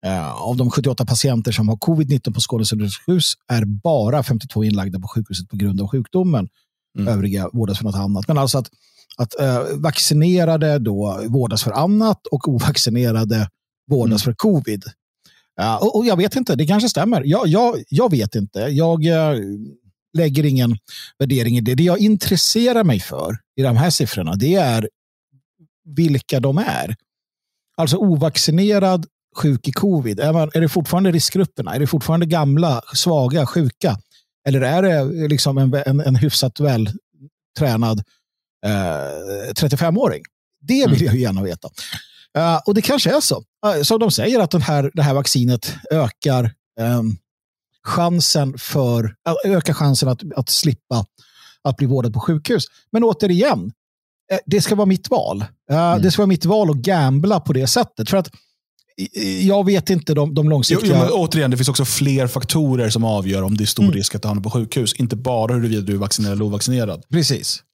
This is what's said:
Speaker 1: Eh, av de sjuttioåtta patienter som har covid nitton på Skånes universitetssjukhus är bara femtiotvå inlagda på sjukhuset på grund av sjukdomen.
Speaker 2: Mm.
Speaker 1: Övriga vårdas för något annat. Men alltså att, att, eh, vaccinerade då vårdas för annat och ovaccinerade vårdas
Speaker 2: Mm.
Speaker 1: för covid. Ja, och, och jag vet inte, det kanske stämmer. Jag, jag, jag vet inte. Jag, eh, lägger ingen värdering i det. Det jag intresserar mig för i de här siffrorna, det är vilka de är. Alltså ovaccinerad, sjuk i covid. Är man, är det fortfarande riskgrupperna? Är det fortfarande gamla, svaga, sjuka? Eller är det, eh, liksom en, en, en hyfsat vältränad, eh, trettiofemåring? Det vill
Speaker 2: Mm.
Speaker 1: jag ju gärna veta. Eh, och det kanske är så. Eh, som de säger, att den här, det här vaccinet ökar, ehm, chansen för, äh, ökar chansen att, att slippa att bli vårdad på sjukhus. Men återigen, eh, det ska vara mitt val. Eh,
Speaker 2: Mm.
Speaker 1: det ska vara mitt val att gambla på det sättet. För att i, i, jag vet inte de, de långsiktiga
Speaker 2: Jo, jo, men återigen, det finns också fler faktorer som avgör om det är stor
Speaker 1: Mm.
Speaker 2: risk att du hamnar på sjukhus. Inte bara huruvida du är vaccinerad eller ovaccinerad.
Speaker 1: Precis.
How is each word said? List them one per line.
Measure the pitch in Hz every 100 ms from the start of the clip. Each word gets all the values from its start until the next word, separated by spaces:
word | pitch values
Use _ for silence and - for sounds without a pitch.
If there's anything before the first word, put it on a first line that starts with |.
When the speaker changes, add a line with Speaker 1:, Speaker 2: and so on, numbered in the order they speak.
| 95
Speaker 1:
Eh, | 92 76 55
av | 104 123
de | 123
sjuttioåtta | 135 139 123 117
patienter | 120 143 120 113
som | 110 107
har | 110
covid | - 160 147
nitton | 139 -
på | 107
Skånes | - 120 107
universitetssjukhus | 110 101 95 - 180 160 - _
är | 120
bara | 104 104 170 151 107 143
femtiotvå | 131 117 - -
inlagda | 107 104 95 92
på | 95
sjukhuset | - 107 92 90
på | 101
grund | 101 98
av | 101
sjukdomen. | 135 117 185 185 143 92 _ _ _ _ -
Speaker 2:
Mm. | 101
Speaker 1:
Övriga | 107 98 98 90
vårdas | 120 110 98
för |
något | 110
annat. | 98 98 101 101
Men | 151
alltså | 135 139
att, | 120 _ _ _ _ -
att, | 120 -
eh, | 139 123 - 143
vaccinerade | 156 143 - 151 165 180 165 160 151 147
då | 107 101 104 95 107
vårdas | 127 120 113
för | -
annat | 113 165 208 220 185 -
och | 143 -
ovaccinerade | 123 - 143 - 117 123 110 113 110 104 _ _ _ _
vårdas | 135 120
Speaker 2:
Mm. | 110
Speaker 1:
för | -
covid. | 117 220 180 120 104 - - _ _ _ _ _ -
Ja, | 101 113
och, | 214 214
och | 240
jag | 185
vet | 196 262
inte, | 254 139
det | 151
kanske | 202 226
stämmer. | - 190 240
Jag, | 139 185 170
jag, | 180 240 151 110
jag | 143 247
vet | 151 104
inte. | 113 101 95
Jag, | 117 143 165 165 156
eh, | 160 156 135 98 101 120 143 _ _ _ 156
lägger | 160 139
ingen | 147 135 120 110 _ - - _
värdering | 135 131 117 120
i |
det. | 113
Det | 127
jag | 170 226
intresserar | 202 214 - 180 - 226 240 240
mig | 196 107
för | - 67 78 113 _ -
i |
de | 135 117
här | 170
siffrorna, | - 113 - 82
det | 98 123
är | 190 147 113 107 _ _ _ _ 135 _ _ 165 _ - 143
vilka | 165 139 - 139
de | 139 143
är. | 262 65 76 110 _ _ _ _ _ _ _ -
Alltså | 160 175
ovaccinerad, | 202 160 156 - - 160 202 208 190 185 160 _ _ -
sjuk | 151 131 -
i |
covid. | 123 202 175 117 101
Är | 143
man, | 160 156
är | 165
det | 165
fortfarande | 180 143 175 196
riskgrupperna? | 165 - 190 185 - 110
Är | 117
det | 143
fortfarande | 156 123 165 170
gamla, | 165 147 143 170 123 -
svaga, | 123 - 156 127 156 131
sjuka? | - 143 - 185 101 _ _ _ _ -
Eller | 135
är | 127 165
det, | 190 160 139 170
eh, | 151
liksom | 147 - 135
en, | 135
en, | 139 139 139
en | 147 131
hyfsat | 135 - 131 -
vältränad, | 147 120 107 - _ _ 139 _ _ - 147 113 117 107 98 _ _ _ _ _ 101
eh, | 104 92 76 69 76 95 101 98
trettiofemåring? | 101 151 143 170 175 254 78 - _ _ _
Det | 143
vill | 262 254 143
Speaker 2:
Mm. |
Speaker 1:
jag | 156
ju | 117
gärna | 123 95
veta. | 98 85 - - - - - - _ 143
Eh, | 165 165 175
och |
det | 202
kanske | - 269 - 277
är |
så. | - 113 - _ 214
Eh, | 170
som | 143 220
de | 220
säger, | - 208 247
att | 180
den | 180
här, | 135 151 139
det | 170
här | 143
vaccinet | 135 127 131 120 123 - - -
ökar, | 156 123 - 151 127 117 - _ -
ehm, | 113 120 113 98 _ _ _ _ _ _ -
chansen | - 170 175 - 156 139 131
för, | - 156 127 117 110 - -
äh, | 165 220
ökar | 190 156
chansen | 151 147 135 135
att, | 123 165 -
att | 127
slippa | - 160 123 _ 117 101 _ _ _ - _
att | 143 127
bli | 139
vårdad | 135 120
på | 107
sjukhus. | - 160 - 233 - _ _
Men | 220
återigen, | 233 196 208 175 269 147 92 - _ _ _ _ _
eh, | 143 -
det | 202
ska | -
vara | 208 196
mitt | 185 -
val. | 247 - 98 107 _ _
Eh, | 147
Speaker 2:
Mm. | 170 170
Speaker 1:
det | 190
ska | 175
vara | 202
mitt | 180
val | 165 214 196
att | 147
gambla | 123 185 135 135 180 196
på | -
det | 127 131
sättet. | - - - 156
För | 196
att | 175 - _ _ _ _ _ -
i, | 95 -
i, | - 190 -
jag | 196 190
vet | 196 -
inte | 185 -
de, | 151 147
de | 147 151
långsiktiga | 151 120 170 214
Speaker 2:
Jo, | 170
jo, |
men | 170
återigen, | 196 165 160 135
det | 123
finns | 131
också | 135
fler | 135 - 143 135 123
faktorer | 127 - 160 147 127 113
som | 110
avgör | 113 104 95 95
om | 95 104
det |
är | 104
stor | -
Speaker 1:
Mm. | 101
Speaker 2:
risk | 98 98
att | 104
du | 107
hamnar | 104
på | 101
sjukhus. | 123 110 - 110
Inte | - 120 110
bara | 127 120 113
huruvida | 123 117 110
du | 98
är | 98
vaccinerad | 101 - 104
eller | 101
ovaccinerad. | 104 101 110 127 110 85 -
Speaker 1:
Precis. | 170 147 135 - - _